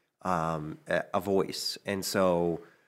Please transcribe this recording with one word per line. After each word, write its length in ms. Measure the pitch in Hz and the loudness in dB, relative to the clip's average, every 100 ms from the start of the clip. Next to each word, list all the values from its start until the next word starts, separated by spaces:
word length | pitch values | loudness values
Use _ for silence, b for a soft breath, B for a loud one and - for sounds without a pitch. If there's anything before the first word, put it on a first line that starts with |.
| _ _ | _ _
um, 560 | 92 87 80 80 76 76 - | -2 0 0 -2 -6 -8 -2
a, 160 | 82 - 98 | -2 0 -4
a 40 | |
voice. 580 | 90 95 - - - - - | 2 2 0 -4 -6 -6 -6
And 180 | 98 | -4
so 580 | 90 104 92 87 87 80 b b | -2 2 4 4 2 -2 b b